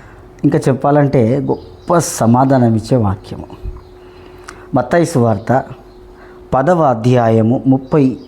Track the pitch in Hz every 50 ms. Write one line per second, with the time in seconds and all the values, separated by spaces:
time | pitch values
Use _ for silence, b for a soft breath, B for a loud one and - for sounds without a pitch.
0 | B B B B B B - - - 151 147 156 139 151 131 - - 143 143 147
1 | 147 135 - 143 113 110 127 143 135 135 - - - - - - - - 175 170
2 | 143 - - - 123 113 117 123 135 131 139 131 123 117 113 110 104 - 139 127
3 | 110 101 92 - - - - - - - - - - - - - - - B B
4 | B B B B B B B B B B B B B B - 127 - - - 175
5 | 170 - - 135 117 117 110 98 - - 117 135 - - - - - - - -
6 | - - B B B B B B - - - 127 135 156 185 170 160 143 123 113
7 | 110 123 127 123 117 113 113 113 110 110 123 127 - 135 131 135 135 - - 160
8 | 139 131 117 - -